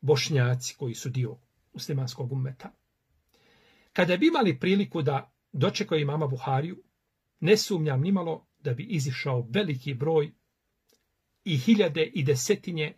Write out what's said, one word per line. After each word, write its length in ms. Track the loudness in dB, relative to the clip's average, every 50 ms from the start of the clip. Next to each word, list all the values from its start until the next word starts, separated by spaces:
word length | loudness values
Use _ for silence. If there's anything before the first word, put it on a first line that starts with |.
Bošnjaci 760 | 2 4 4 4 4 2 2 2 4 2 2 0 -2 -8 -10 -8
koji 160 | -8 -8 -8
su 140 | -6 -8 -6
dio 260 | -4 -2 -4 -4 -6 -10 _ _ _ _ _ _ -16
muslimanskog 600 | -14 -10 -6 -4 -4 -4 -6 -6 -8 -8 -6 -4
ummeta, 380 | -4 -4 -6 -8 -10 -16 -18 -18 _ _ _ _ _ _ _ _ _ _ _ _ _ _ _ _ _ _ _ _ _ _ _ 0
kada 240 | 0 2 2 2
bi 100 | 4 4
imali 340 | 4 4 4 2 2 0 0
priliku 420 | 2 2 2 2 2 0 -2 -2 0
da 300 | 0 0 -2 -4 -6 _ _ _ _ -2
dočekaju 480 | 0 0 0 0 -2 -4 0 0 0
imama 260 | 0 0 -2 -2 -2
Buhariju, 560 | -2 -4 -4 -4 -2 -2 0 -2 -2 -6 -12 -18 _ _ _ _ _ _ _ _ _ _ -2
ne 160 | 2 4 4
sumnjam 440 | 4 2 0 -2 -2 0 0 0 0
nimalo 460 | 2 2 2 0 0 -2 -6 -8 -10 _ _ _
da 140 | -4 -4 -4
bi 100 | -4 -4
izišao 640 | -4 -2 -2 -2 -2 -4 -4 -4 -2 -2 -2 -2 -2
veliki 440 | -2 -2 0 -2 -2 -4 -6 -8 -6
broj 380 | -4 -2 2 2 2 2 0 -4 _ _ _ _ _ _ _ _ _ _ _ _ _ _ _ _ _ _ _ _ _ -4
i 120 | -2 -2
hiljade 460 | 0 4 4 6 6 6 2 2 0 -2
i 220 | -2 0 -2 2
desetinje 680 | 2 2 2 2 0 0 0 -2 -6 -4 -4 -4 -6 -6